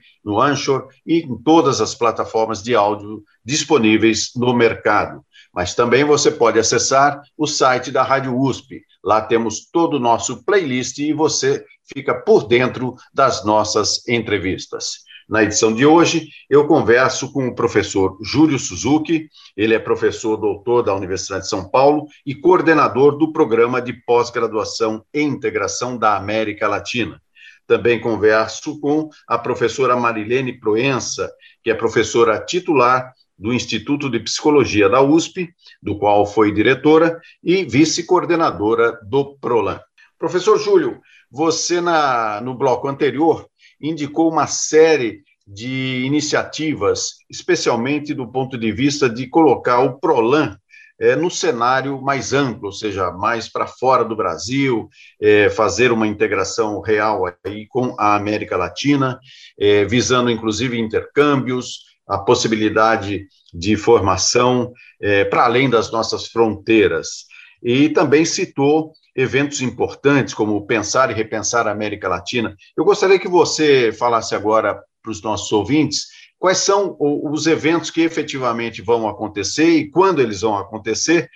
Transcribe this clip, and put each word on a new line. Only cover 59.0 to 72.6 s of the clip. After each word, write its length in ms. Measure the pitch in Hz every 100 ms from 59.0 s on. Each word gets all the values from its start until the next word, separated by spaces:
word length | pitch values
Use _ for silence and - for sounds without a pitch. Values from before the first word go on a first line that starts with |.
| 131 123 - - - -
eh, 260 | 101 104 98
visando 460 | 123 113 123 123
inclusive 480 | 110 110 101 127 117
intercâmbios, 1080 | 110 - - - 147 135 127 127 120 - _ _ -
a 100 | 98
possibilidade 1080 | - 120 117 110 107 107 110 107 98 95 - _ _
de 220 | 85 92 104
formação, 960 | - 117 92 92 - 120 123 123 117 - - _
eh, 240 | 101 101 98
pra 180 | 160
além 260 | 123 120 135
das 220 | 117 101
nossas 360 | 113 110 104 -
fronteiras. 1000 | 117 113 98 - 113 92 80 - - - - - _
E 280 | 120 127 151
também 340 | 147 156 147
citou 720 | 165 - 180 - 139 156 156 _ _
eventos 480 | 127 123 127 143 135
importantes, 720 | 127 - 98 - 139 143 113
como 240 | - 107 104
o 100 | 101
Pensar 420 | 113 98 131 131
e 40 | 113
Repensar 520 | 110 110 101 120 107
a 40 |
América 360 | 101 104 98 98
Latina. 480 | 87 - 123 104 92